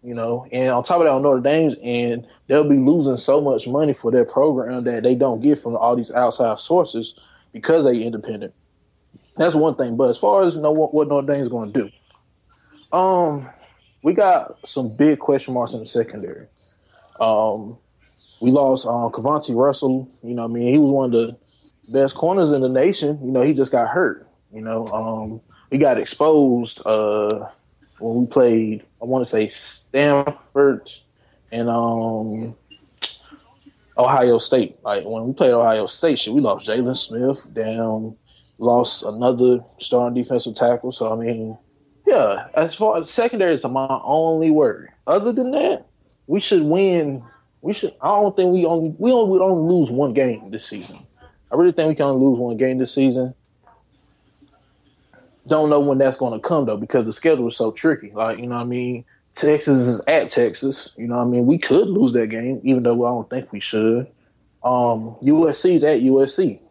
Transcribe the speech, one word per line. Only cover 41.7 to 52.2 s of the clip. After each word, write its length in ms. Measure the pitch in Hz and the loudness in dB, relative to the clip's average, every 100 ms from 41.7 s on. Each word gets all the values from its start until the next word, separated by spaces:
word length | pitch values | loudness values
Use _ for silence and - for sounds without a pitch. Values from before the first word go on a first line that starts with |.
| _ _ _ - | _ _ _ 2
yeah, 420 | 220 110 98 - | 2 2 0 -4
as 220 | - 165 - | -2 -2 0
far 240 | 214 214 | 0 0
as 100 | 156 | -4
secondary 440 | - 233 240 185 | -2 -2 0 0
is 100 | 151 | 0
my 240 | 123 131 135 160 | -2 -4 -4 -4
only 480 | - 151 165 160 160 | -2 0 0 2 2
worry. 380 | 151 131 95 - _ - | 4 2 0 -12 _ 0
Other 240 | 175 214 | 0 0
than 200 | 240 254 | -2 -2
that, 340 | 285 359 330 - _ _ _ - | 0 0 -2 -8 _ _ _ -4
we 140 | 180 | -4
should 220 | - 190 | 2 2
win. 600 | 151 175 196 175 147 135 120 _ _ _ | 2 2 2 2 -2 -6 -12 _ _ _
We 100 | 165 | -8
should, 240 | 208 - - | -6 -6 -4
I 60 | 147 | 0
don't 260 | 208 208 196 | 2 2 2
think 160 | 185 | 2
we 140 | 185 170 | 2 2
only, 280 | 165 160 156 | 0 -2 -2
we 140 | 220 | 2
only, 180 | 254 214 | 2 4
we 80 | 190 | 2
only 340 | 185 180 160 | 2 2 2
lose 160 | 180 135 | 2 2
one 240 | 120 143 | 0 0
game 380 | 120 131 110 95 | 2 0 -2 -8
this 140 | 104 - | -14 -12
season. 340 | 104 87 - - _ - _ _ | -16 -16 -20 -20 _ -20 _ _
I 40 | 131 | 2
really 160 | 175 | 2
think 160 | 170 160 | 4 0
we 80 | 151 | 0
can 100 | 143 | 0
only 200 | 131 | 4